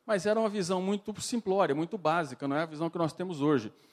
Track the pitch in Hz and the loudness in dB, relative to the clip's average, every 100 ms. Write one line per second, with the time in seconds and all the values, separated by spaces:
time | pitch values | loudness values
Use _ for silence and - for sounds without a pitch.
0 | - 208 202 214 220 208 175 185 185 202 | -2 0 2 2 2 0 0 0 0 -2
1 | 208 208 - 240 202 190 170 139 170 220 | -4 -8 -4 -4 0 2 2 2 -2 -2
2 | 156 170 151 127 143 143 165 151 165 170 | 0 0 0 -4 -2 -2 -2 -4 -4 -2
3 | 160 - 185 160 143 143 104 - _ | -2 -2 -6 0 2 2 2 -10 _